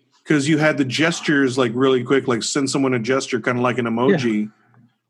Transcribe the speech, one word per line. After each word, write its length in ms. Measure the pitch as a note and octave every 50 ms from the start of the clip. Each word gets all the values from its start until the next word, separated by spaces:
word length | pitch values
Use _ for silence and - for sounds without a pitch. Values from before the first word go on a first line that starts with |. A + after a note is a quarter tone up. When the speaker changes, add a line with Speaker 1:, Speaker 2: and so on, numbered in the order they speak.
| _ _ _ _ _
Speaker 1:
'cause 220 | - D#3+ D3 C3+ D3+
you 80 | D#3+
had 220 | D3 D#3 D#3 D3+ C3+
the 80 | C#3
gestures, 720 | B2 B2 B2+ D#3 E3 E3+ - - - D3+ C#3 C#3 B2+ B2 C3+
like, 120 | C3 A#2+ G#2+
really 280 | B2+ C3+ C3+ C3 B2+ A#2+
quick, 240 | A#2+ C#3+ C3+ C3
like, 160 | C3+ A#2+ A2 -
send 280 | - - D3+ C3+ C3
someone 240 | - D3 C3+ C3 B2+
a 40 | A#2+
gesture, 400 | A2 A2+ C3 C3+ C3+ - - A2+
kinda 200 | - C3+ B2 A#2+
like 160 | B2 B2+ A#2
an 80 | B2+ A#2+
emoji 600 | A#2 A2+ A#2 B2+ C#3+ F#3 D#3+ B2 A#2 G#2+ G#2+ G#2+
Speaker 2:
Yeah. 40 | G#2+ - _ _ _ _ _ _ _ _ _ _